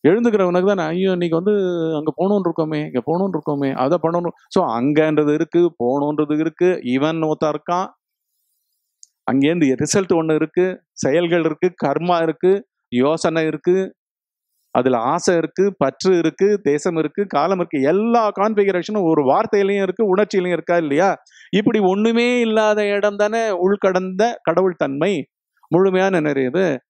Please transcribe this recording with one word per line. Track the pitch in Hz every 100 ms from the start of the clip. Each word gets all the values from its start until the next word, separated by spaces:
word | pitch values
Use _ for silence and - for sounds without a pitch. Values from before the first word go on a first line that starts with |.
எழுந்துக்கிறவனுக்கு | 139 208 240 208 185 175 190
தானே, | 196
"ஐயோ, | 160 175 190
இன்னைக்கு | 180 170 165
வந்து | 190 208 185 175 160
அங்க | 156 156
போகணும்னு | 147 185 208 175
இருக்கோமே, | 165 156 151
இங்க | 151 127
போகணும்னு | 117 170 196 165
இருக்கோமே, | 151 143 139
அதை | - 131 170
பண்ணணும்." | 160 175 170 - _
So, | 190 156
அங்கன்றது | 113 135 151 156 151 147
இருக்கு, | 151 165 170 175 160
போகணுன்றது | 120 139 147 151 147 151
இருக்கு, | 160 156 180 170
இவன் | 120 127 151 160
ஒருத்தன் | 156 151 156
இருக்கான், | 147 - 175 190 _ _ _ _ _ _ _ _ _ _ _ - _ -
அங்கேருந்து | 131 143 175 143
result | 127 151 208 185
ஒண்ணு | 175 160
இருக்கு, | 156 156 - 185 180 _
செயல்கள் | - 156 160 165 175
இருக்கு, | 160 151 180 180
கர்மா | 147 147 175 175
இருக்கு, | 165 156 185 196 - _ _
யோசனை | 123 135 160 175 160 160
இருக்கு, | 151 - 185 190 _ _ _ _ _ _ _ _
அதுல | 123 127 123
ஆசை | 120 170 - 175
இருக்கு, | 160 - 196 190
பற்று | 135 - 185 180
இருக்கு, | 165 - 196 208
தேசம் | 143 147 185 160
இருக்கு, | 151 - 202
காலம் | 143 160 190
இருக்கு, | 170 143
எல்லா | 135 185 233 233 214
கான்ஃபிகரேஷனும் | 202 208 208 196 180 165 214 170
ஒரு | 156
வார்த்தையிலயும் | 135 165 220 208 196 202 190
இருக்கு, | 180 214
உணர்ச்சியிலயும் | 185 208 196 180 165
இருக்கா | - 175
இல்லையா? | 156 143 190 160 _ - -
இப்படி | 190 214 220
ஒண்ணுமே | 190 196 220 233 240 247
இல்லாத | 226 220 214 214 208
இடம் | 202 208 202
தானே | 208 226 226 180
உள்கடந்த | 185 202 190 185 185 185 233 -
கடவுள் | - 165 190 165
தன்மை, | 143 139 175 175 - _ _ _ _
முழுமையான | 165 190 185 190 185
நிறைவு. | 151 139 127 160 185 127